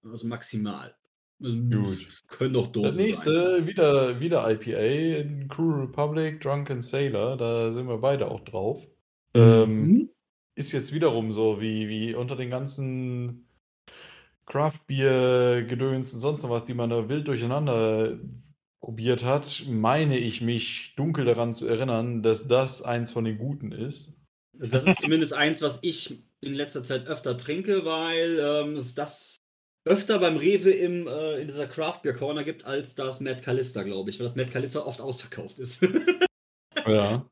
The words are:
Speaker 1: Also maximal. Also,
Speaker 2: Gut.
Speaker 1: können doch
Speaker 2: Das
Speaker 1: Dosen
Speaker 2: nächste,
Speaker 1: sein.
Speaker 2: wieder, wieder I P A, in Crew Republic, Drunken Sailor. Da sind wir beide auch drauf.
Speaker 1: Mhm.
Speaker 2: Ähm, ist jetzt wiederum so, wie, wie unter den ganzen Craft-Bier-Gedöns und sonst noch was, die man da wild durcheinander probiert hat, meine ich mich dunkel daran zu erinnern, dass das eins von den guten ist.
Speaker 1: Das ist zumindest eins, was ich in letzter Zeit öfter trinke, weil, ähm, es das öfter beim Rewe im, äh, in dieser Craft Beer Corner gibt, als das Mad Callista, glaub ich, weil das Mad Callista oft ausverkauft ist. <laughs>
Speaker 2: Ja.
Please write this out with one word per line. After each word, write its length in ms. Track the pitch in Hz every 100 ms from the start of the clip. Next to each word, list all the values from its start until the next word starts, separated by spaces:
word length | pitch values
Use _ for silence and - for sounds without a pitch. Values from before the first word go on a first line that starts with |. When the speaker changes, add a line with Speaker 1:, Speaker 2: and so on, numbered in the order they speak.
| 110
Speaker 1:
Also 180 | 113 113
maximal. 680 | 117 - 113 104 98 64 _ _ _ _ _
Also, 140 | 131 117
Speaker 2:
Gut. 640 | 120 107 101 95 - - _
Speaker 1:
können 260 | - 131
doch 140 | 127 123
Speaker 2:
Das 260 | 117 104
Speaker 1:
Dosen 100 | 156
Speaker 2:
nächste, 520 | 208 196 151 165 180 180
Speaker 1:
sein. 100 | 165
Speaker 2:
wieder, 540 | 190 156 139 131 123
wieder 300 | 165 165 110
I 60 | 110
P 180 | 120
A, 440 | 104 110 143 165 151
in 280 | 147 143 135
Crew 340 | - 165 147
Republic, 580 | 131 - 147 156 160 156
Drunken 400 | 139 143 143 127
Sailor. 560 | 120 135 139 107 113 131
Da 360 | 117 117 113
sind 160 | 117 127
wir 100 | 113
beide 320 | 131 139 -
auch 100 | 101
drauf. 460 | - 95 101 - - _ _ _ _
Speaker 1:
Mhm. 80 | 120
Speaker 2:
Ähm, 680 | 117 113 110 110 147 226 - _ _ _ _
ist 180 | - 143
jetzt 200 | 139 117
wiederum 380 | 147 160 117 110
so, 300 | 104 110 101
wie, 280 | 110 110 107
wie 260 | 107 113
unter 200 | 113 123
den 160 | 131 123
ganzen 960 | 127 135 139 135 127 127 123 123 120 _ _ _ _ - - - - _ _ -
Craft-Bier-Gedöns 1700 | - 151 151 _ 135 135 131 127 127 123 123 120 123 131 131 127
und 60 | 120
sonst 220 | 131 151
noch 80 | 131
was, 140 | 117
die 100 | 113
man 160 | 120 117
da 180 | 117 107
wild 200 | 147 147
durcheinander 920 | 123 117 135 147 117 110 110 110 113 123 123 - _ _ _
probiert 420 | - 113 117 120
hat, 420 | 120 143 143 - 139
meine 500 | 113 110 143 151 127
ich 220 | 117 110
mich 540 | 117 117 - - - -
dunkel 300 | 151 147 120
daran 280 | 117 117
zu 120 | 113 117
erinnern, 560 | 113 131 117 120 117
dass 260 | 110 110 135
das 340 | 123 135 -
eins 300 | - 120 117
von 120 | 120
den 140 | 113 107
guten 320 | 127 143 110
ist. 480 | 104 123 - - - _ _ _
Speaker 1:
Das 320 | - 120 127 156
ist 140 | 190
zumindest 340 | 151 160 156
eins, 280 | 139 151 156
was 160 | 151 127
ich 360 | 175 160 - 120 _ _
in 140 | 135
letzter 280 | 139 143 143
Zeit 240 | 123 131 127
öfter 300 | 156 135 120
trinke, 480 | - 160 196 196
weil, 540 | 160 160 165 165 170 165
ähm, 360 | 147 151 147 151
es 180 | 123
das 420 | - 147 - - - _ _ _ _ -
öfter 320 | 202 202 208
beim 180 | 175 156
Rewe 320 | 156 202 185
im, 360 | - 180 175 165
äh, 340 | 143 156 147
in 80 | 147
dieser 180 | 143 135
Craft 340 | 156 156 175
Beer 120 | 147
Corner 280 | 123 135 151
gibt, 220 | 143 -
als 300 | - 135 123
das 260 | - 131 131
Mad 220 | 139 127
Callista, 400 | - 127 127 107
glaub 260 | 98 95 98
ich, 100 | -
weil 60 |
das 100 | 120 123
Mad 140 | 127
Callista 300 | 131 135 151
oft 200 | 143 123
ausverkauft 580 | 131 127 - - 85 -
ist. 220 | 123 -
<laughs> 440 | 185 320 339 359 359 _ _ _ _ 311 110
Speaker 2:
Ja. 420 | 107 101 120 -